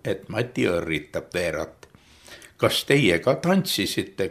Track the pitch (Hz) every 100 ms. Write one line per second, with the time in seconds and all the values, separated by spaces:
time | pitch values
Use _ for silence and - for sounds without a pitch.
0 | 120 95 - 104 123 - 110 85 80 78
1 | - 85 - 87 87 78 78 - - -
2 | _ - - - - - 113 - - 143
3 | 107 85 - 135 170 190 - - 92 -
4 | 95 - 95